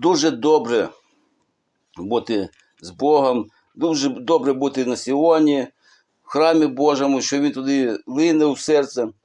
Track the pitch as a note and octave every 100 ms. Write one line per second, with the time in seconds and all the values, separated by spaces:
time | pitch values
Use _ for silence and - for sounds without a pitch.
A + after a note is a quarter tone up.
0 | D#3 E3+ D#3 B2 C#3 D#3 A#2 A#2 F2 -
1 | _ _ _ _ _ _ _ _ _ -
2 | F#2 A#2 A#2 G#2+ F#2 - _ _ F2+ F2
3 | C#3 D3+ C3+ B2 G#2 _ _ - E3 D3+
4 | C3+ B2+ B2 E3 C3 C3 C#3 C3+ B2 B2
5 | - C#3 E3 D#3+ D3+ C#3+ B2+ _ _ _
6 | _ _ - C#3+ D#3+ E3 D3 B2+ D3 C#3+
7 | C#3 C3+ A#2 C#3+ C#3+ C3+ C3+ C#3 B2 G#2+
8 | - C3 E3 D#3 D3+ C3+ - D3 C#3 B2+
9 | A2 -